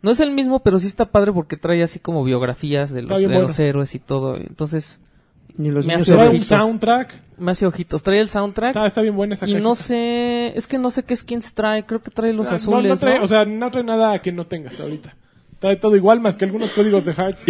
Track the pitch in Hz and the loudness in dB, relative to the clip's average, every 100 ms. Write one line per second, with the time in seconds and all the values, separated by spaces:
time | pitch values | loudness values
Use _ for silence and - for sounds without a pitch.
0 | 196 240 302 277 262 262 220 190 190 - | 0 2 2 2 0 2 2 2 -2 -2
1 | 233 208 202 185 156 151 165 170 170 - | 2 2 2 0 -4 -6 -2 0 0 -4
2 | - 165 131 127 123 123 151 143 143 127 | -6 -2 0 0 -2 -4 -4 -2 -2 -6
3 | 120 190 190 185 180 151 151 139 139 - | -4 0 2 2 2 0 0 0 -4 -8
4 | _ 135 135 123 - - 151 156 151 - | _ -4 -4 -6 -10 -10 -6 -6 -8 -18
5 | _ _ _ _ _ - 151 143 143 170 | _ _ _ _ _ -6 -2 0 0 0
6 | 175 180 233 233 - 202 220 226 220 240 | 4 8 8 6 2 2 2 0 0 0
7 | 254 - _ - 175 180 190 170 170 156 | 0 -12 _ -8 -4 0 -2 -2 -6 -4
8 | 196 202 214 208 202 196 233 254 214 208 | 0 2 2 -2 -4 -2 -2 0 0 0
9 | 220 202 208 202 208 202 214 233 - 240 | -2 0 -4 -4 -2 0 0 -2 -2 -4
10 | 233 240 240 240 240 - - 269 254 247 | -2 -2 -2 -2 -4 -6 -6 -4 -2 -4
11 | 254 240 - 240 220 - 214 214 214 226 | -4 -6 -6 -10 -8 -4 -2 -2 -4 -8
12 | - - 226 220 220 175 214 208 202 - | -8 -4 -2 0 -2 -2 0 2 2 2
13 | 269 254 202 214 208 214 247 247 240 226 | 2 2 2 2 2 -2 -4 -4 -2 0
14 | 220 202 185 175 170 175 139 - 147 151 | 2 0 -4 -8 -8 -10 -12 -12 -10 -10
15 | - - _ _ _ - 190 196 214 202 | -14 -20 _ _ _ -4 0 2 4 4
16 | 190 233 220 190 190 208 220 - 214 196 | 6 4 2 0 -4 -2 -4 0 2 2
17 | 170 160 185 - - | 0 -4 -4 -2 6